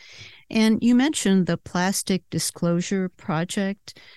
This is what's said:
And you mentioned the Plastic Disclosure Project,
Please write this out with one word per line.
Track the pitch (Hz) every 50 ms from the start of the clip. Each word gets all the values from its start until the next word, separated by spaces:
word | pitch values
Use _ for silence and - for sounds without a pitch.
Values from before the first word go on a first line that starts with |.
| - - - - - - - - _ -
And | - 220 220 220 220 - -
you | 240 247
mentioned | 247 262 311 311 - - 208 196 190 175
the | - 170
Plastic | - - - - 180 180 190 196 - - - 196 180 - _
Disclosure | - 165 - - - - 175 170 170 175 175 - 202 190 185 180
Project, | - - - - 160 156 170 180 - 214 196 196 202 - _ - - - - - -